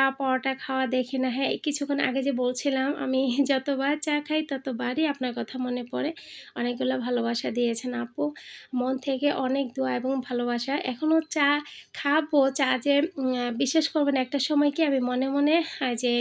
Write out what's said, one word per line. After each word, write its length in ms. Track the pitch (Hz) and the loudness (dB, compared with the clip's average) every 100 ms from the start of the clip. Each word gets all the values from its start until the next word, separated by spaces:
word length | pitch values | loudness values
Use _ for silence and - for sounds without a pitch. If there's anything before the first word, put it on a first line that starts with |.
| 269 | 2
পরোটা 420 | 269 269 262 269 262 | 2 0 0 0 -4
খাওয়া 300 | - 262 262 | -4 -2 0
দেখি 300 | 254 247 262 | 0 -2 -2
না।" 120 | 254 | -2
হ্যাঁ, 220 | 247 277 - | 0 -2 -2
কিছুক্ষণ 420 | 302 294 277 285 | -4 -4 -2 0
আগে 220 | 262 262 | 0 0
যে 80 | 269 | 0
বলছিলাম, 580 | 240 247 254 285 269 269 285 | 0 0 0 0 0 0 -2
আমি 260 | 269 262 269 247 262 | 0 0 2 2 2
যতবার 460 | 269 269 269 277 302 | 0 0 -2 0 -2
চা 180 | 302 294 | -2 -2
খাই 200 | 294 311 | 0 -2
ততবারই 600 | 311 269 269 233 247 254 320 | -2 -4 -4 -4 -2 0 0
আপনার 240 | 277 247 | 0 -4
কথা 220 | 240 233 254 | -4 -6 -4
মনে 240 | 247 247 | -4 -4
পড়ে। 260 | 247 254 277 330 - - - - | -4 -4 -4 -4 -14 -18 -12 -4
অনেকগুলো 380 | 240 240 254 262 | -4 0 0 0
ভালোবাসা 500 | 240 240 233 233 254 | 0 0 0 -2 -2
দিয়েছেন 400 | 233 240 226 254 | 0 0 0 -4
আপু, 300 | 240 240 - 294 294 - - - | -4 -6 -4 -4 -4 -14 -20 -6
মন 200 | 247 247 269 | -2 -2 -2
থেকে 300 | 277 262 285 | -2 0 0
অনেক 320 | - 254 269 254 | 0 0 0 -2
দোয়া 180 | 269 262 247 | -2 -2 0
এবং 180 | 247 269 | 0 -2
ভালোবাসা। 520 | 254 240 240 240 262 277 | -2 -2 -2 -2 -2 -2
এখনও 360 | - 240 311 320 311 | -2 -2 2 2 2
চা 200 | 311 285 294 294 - - | 0 2 2 -2 -14 -16
খাবো, 480 | - 285 302 302 294 269 | -6 0 2 4 4 4
চা 180 | 269 262 262 | 2 0 2
যে, 180 | 285 285 330 - | 2 2 2 -2
উম, 180 | 254 254 247 233 | -2 0 -2 0
বিশ্বাস 280 | 277 320 311 | 2 2 2
করবেন 260 | 311 285 269 | 2 2 2
একটা 240 | 247 285 | 0 -2
সময় 320 | - 294 294 | 2 4 4
কি 100 | 294 | 4
আমি 160 | 311 269 | 2 2
মনে 280 | 247 254 269 | 2 0 0
মনে, 260 | 277 285 330 320 - | 2 4 4 2 -2
আহ, 160 | 262 240 | -2 0
যে 160 | 247 240 | 2 2